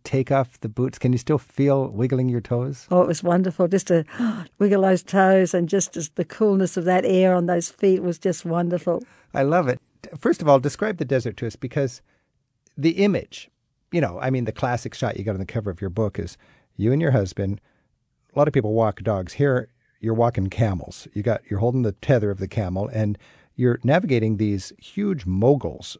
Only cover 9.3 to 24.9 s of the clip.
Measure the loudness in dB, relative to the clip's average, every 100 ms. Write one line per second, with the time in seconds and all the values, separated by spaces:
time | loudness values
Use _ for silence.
9.3 | -2 2 2 0 -4 -10 _ -20 -4 -2
10.3 | 0 4 4 4 -2 -4 -4 -2 -2 -2
11.3 | -6 -8 -8 -8 -4 -4 -6 _ _ _
12.3 | _ _ _ _ -4 -2 2 2 0 -6
13.3 | -16 -20 _ _ _ _ -2 -2 -2 -2
14.3 | -2 -4 -4 -4 -4 -6 -6 -6 -4 -4
15.3 | -6 -6 -6 -6 -6 -6 -4 -4 -4 -8
16.3 | -12 _ _ _ -4 0 2 2 2 0
17.3 | -4 -6 -6 _ _ _ _ _ _ _
18.3 | 0 0 0 0 0 0 -2 -4 -4 -4
19.3 | -2 0 0 -4 _ _ _ -2 2 2
20.3 | 0 -2 0 0 -2 -8 -16 -12 -6 -2
21.3 | -2 -4 -2 0 0 -2 -2 2 2 2
22.3 | -2 -4 -4 -4 -4 -4 -2 -2 -4 -10
23.3 | _ _ -2 0 2 2 2 2 0 0
24.3 | 0 0 -2 -6 -16 -12